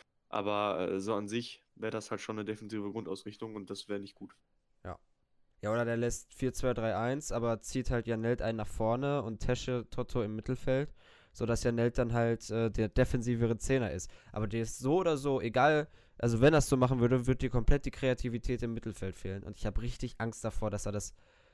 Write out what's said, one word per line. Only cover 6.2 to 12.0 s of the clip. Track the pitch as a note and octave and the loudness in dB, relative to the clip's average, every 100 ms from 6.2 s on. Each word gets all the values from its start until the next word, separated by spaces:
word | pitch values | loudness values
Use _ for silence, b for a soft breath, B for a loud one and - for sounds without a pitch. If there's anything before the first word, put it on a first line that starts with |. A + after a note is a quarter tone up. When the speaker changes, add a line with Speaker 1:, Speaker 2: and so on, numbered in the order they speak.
| - | -10
Speaker 2:
vier | - C3 | -4 -4
zwei | - B2+ | -2 -2
drei | A#2+ A2+ F#2+ | 0 0 0
eins, | A#2+ C#3 - | 0 -2 -4
aber | A#2 A#2 A2+ | -2 0 -2
zieht | - C3 A#2+ | -4 -4 0
halt | B2 A2+ | -2 -2
Janelt | A2+ A#2 B2 | -2 0 0
einen | A2+ A2+ | 0 -4
nach | G#2+ | -4
vorne | - A2 A#2+ C#3+ C#3+ | 0 0 2 0 0
und | A#2 G#2 | -2 -4
Tesche, | - B2 - B2 A2 | -2 0 -2 -4 -4
Toto | - A#2+ B2+ | -6 -4 -2
im | G#2+ A2 | -2 -4
Mittelfeld, | - B2+ - C3 D3+ b b b b | -6 -4 0 0 -2 b b b b
sodass | - A#2 A2+ | -6 0 0
Janelt | B2 A#2 A#2+ | 2 2 2
dann | A#2 | 2